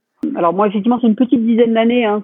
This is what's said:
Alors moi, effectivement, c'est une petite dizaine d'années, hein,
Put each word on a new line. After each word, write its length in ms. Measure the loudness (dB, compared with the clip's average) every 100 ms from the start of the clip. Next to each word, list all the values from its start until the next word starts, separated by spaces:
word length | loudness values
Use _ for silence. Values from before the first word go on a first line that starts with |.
| _ _ -8 -2
Alors 180 | -2
moi, 140 | 0 -2
effectivement, 320 | -2 -2 0
c'est 60 | 0
une 80 | 0
petite 300 | 0 0 0
dizaine 280 | 2 2
d'années, 320 | 2 0 0 0
hein, 180 | -2